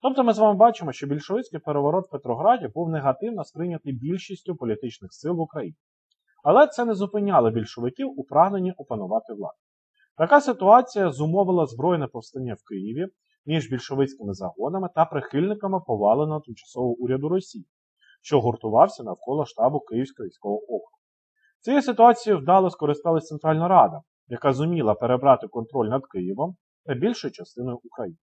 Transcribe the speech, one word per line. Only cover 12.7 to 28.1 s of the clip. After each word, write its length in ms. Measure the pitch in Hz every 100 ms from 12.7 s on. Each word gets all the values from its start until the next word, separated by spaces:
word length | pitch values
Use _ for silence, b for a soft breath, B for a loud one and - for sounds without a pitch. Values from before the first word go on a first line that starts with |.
| 101 98 123 190 _ _ _ -
між 240 | 160 117
більшовицькими 640 | 127 - 135 139 135 104
загонами 540 | 92 92 82 120 190 185
та 100 | -
прихильниками 760 | 165 147 - 139 180 208 202 190 -
поваленого 540 | 110 104 120 156 151
тимчасового 540 | 147 113 - 123 123
уряду 340 | 120 123 131 147
Росії, 380 | 185 185 - 87 _ _ _ b b
що 180 | - 147
гуртувався 640 | 113 113 110 110 180 -
навколо 420 | 113 92 - 143
штабу 360 | 147 - 117 147
Київського 460 | - 113 135 _ 104
військового 360 | _ 104 104
округу. 280 | - 110 - _ _ _ _ _ _ _
Цією 220 | - 277
ситуацією 600 | 269 233 233 233 - 190
вдало 280 | 139 185 190
скористалась 560 | - 147 147 170 165 156
Центральна 420 | 151 156 156 170
Рада, 320 | 185 107 78 _ _ _
яка 240 | 120 143
зуміла 420 | 131 160 175 117
перебрати 540 | 104 120 123 139 127 -
контроль 400 | 240 156 139 110
над 180 | 127 135
Києвом 500 | 98 90 101 160 185 _ _
та 100 | -
більшою 380 | 127 180 240 143
частиною 460 | - 87 - 127 120
України. 360 | 120 - 104